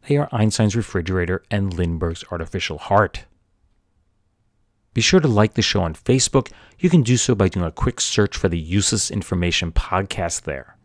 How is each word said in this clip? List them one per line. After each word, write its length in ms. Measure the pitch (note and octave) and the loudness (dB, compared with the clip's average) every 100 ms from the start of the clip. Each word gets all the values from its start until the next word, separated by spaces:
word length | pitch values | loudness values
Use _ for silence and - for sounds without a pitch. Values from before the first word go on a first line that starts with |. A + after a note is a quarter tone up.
| - | 0
They 100 | C#3+ | 0
are 120 | D3 | 0
Einstein's 460 | A#2 G#2+ - G#2+ A2 | 0 0 2 2 2
Refrigerator 640 | G#2 F#2+ E2+ F#2 F2 F#2 _ | -2 -4 -2 -2 0 -4 _
and 240 | G#2 G2 | -2 -2
Lindbergh's 500 | E2+ F2 E2 E2+ E2 - | -2 -2 -2 -4 -6 -10
Artificial 480 | F2 D#2+ F2+ - D2 | -10 -8 -6 -8 -8
Heart. 460 | - G2+ G2+ - - _ _ _ _ _ _ _ _ _ _ _ _ _ _ _ _ | 0 2 2 -2 -18 _ _ _ _ _ _ _ _ _ _ _ _ _ _ _ _
Be 60 | - | -2
sure 200 | - F#3 | 4 4
to 80 | D3+ | 4
like 260 | G#2 A2 | 4 2
the 80 | - | 2
show 200 | A2 G2+ | 0 0
on 120 | F2 | -2
Facebook. 580 | D#2+ - C3 A#2+ C#3 - - - _ | -4 0 2 2 0 -2 -12 -20 _
You 100 | F3 | 4
can 120 | E3 | 4
do 140 | A#2 B2 | 4 2
so 180 | - | 2
by 140 | G#2+ F#2+ | 2 2
doing 180 | F#2+ E2+ | 0 -4
a 60 | |
quick 280 | - - - | -2 -4 -2
search 360 | - - G2+ - | -4 0 0 0
for 120 | F#2+ | -2
the 100 | E2+ | -2
Useless 520 | D#2+ G2 F#2+ A2 - | 0 0 0 -2 -2
Information 600 | G#2 - F2+ F2 E2 E2+ | -6 -4 -2 0 -2 -2
Podcast 720 | - - F2+ G2 - E2+ - | -2 0 -2 -4 -6 -6 -6
there. 320 | - C2+ - _ | -8 -10 -12 _